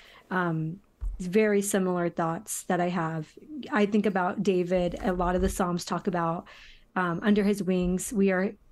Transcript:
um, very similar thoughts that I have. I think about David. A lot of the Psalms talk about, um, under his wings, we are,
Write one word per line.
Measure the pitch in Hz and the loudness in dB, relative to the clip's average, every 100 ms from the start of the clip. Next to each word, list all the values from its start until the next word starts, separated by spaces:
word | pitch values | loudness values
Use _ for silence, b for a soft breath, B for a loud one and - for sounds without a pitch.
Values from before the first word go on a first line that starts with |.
| B B B | B B B
um, | 185 175 160 160 185 - _ - - | -2 0 -2 -4 -8 -16 _ -8 -6
very | 180 202 214 202 | 0 2 4 2
similar | 202 202 185 180 175 | 2 0 0 0 -2
thoughts | 170 165 165 - - | -2 -2 -4 -8 -8
that | - 180 | -2 0
I | 180 | 0
have. | 180 160 160 156 - - 302 - | 0 -2 -4 -8 -14 -16 -14 -4
I | 208 202 | 0 2
think | 214 208 | 2 2
about | 185 180 - | 0 -2 0
David. | 190 180 175 185 175 - | 0 2 2 0 0 -2
A | 233 | -2
lot | 180 175 185 | 0 0 2
of | |
the | 185 | 0
Psalms | - 180 175 | 0 -2 -2
talk | - 175 202 | -4 -4 -2
about, | 175 165 170 - B B B B - | -2 -2 -2 -8 B B B B -2
um, | 175 170 | -2 0
under | 220 208 | 2 4
his | 202 202 | 4 2
wings, | 180 185 180 185 - | 0 0 2 0 -2
we | 214 196 | 2 2
are, | 185 196 - - | 4 0 -4 -12